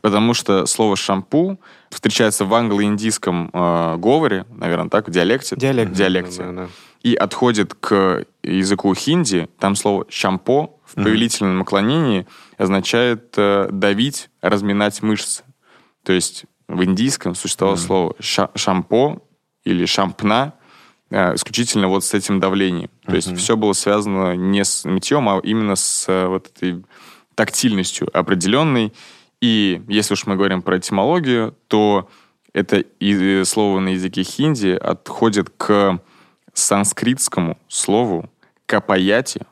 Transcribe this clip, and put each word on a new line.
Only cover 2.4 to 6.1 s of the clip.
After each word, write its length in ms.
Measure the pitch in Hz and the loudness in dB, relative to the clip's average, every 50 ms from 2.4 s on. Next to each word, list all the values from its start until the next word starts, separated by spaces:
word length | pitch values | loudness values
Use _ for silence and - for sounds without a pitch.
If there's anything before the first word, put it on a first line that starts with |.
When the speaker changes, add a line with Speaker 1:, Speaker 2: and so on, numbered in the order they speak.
| 101 | 0
Speaker 1:
в 80 | 95 110 | 2 2
англоиндийском, 960 | 117 120 110 101 101 104 104 104 101 110 110 104 - - 95 90 87 85 - | 2 2 2 0 2 2 0 0 0 -2 -4 -4 -2 -2 -2 -2 -2 -4 -4
э, 440 | - 90 87 87 85 85 85 82 82 | -2 -2 0 2 2 0 0 -2 -4
говоре, 480 | 85 85 113 135 160 160 127 101 95 92 - 113 | 0 2 2 2 4 2 0 -2 -2 -6 -10 -12
наверное, 360 | - 87 85 85 85 85 85 | -8 -4 -4 -2 -2 -2 0
так, 200 | - 104 107 - | -2 -2 -2 0
диалекте. 460 | 85 90 85 95 117 135 - - 95 | 0 2 2 2 2 0 -2 -6 -4
Speaker 2:
Диалект, 360 | - 127 135 135 120 110 92 90 | -2 0 0 2 0 0 0 0
Speaker 1:
Диалекте. 500 | 95 101 92 | 0 2 2